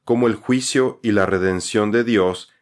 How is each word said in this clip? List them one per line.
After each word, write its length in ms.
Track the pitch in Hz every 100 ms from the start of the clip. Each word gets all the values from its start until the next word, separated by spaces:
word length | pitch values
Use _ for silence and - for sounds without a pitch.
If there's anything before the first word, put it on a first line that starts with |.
cómo 240 | - 120 120
el 80 |
juicio 640 | 101 - 127 127 135 131 -
y 120 | 117
la 140 | 104 95
redención 680 | 95 92 92 - 110 107
de 100 | 113
Dios 480 | 120 107 92 - - _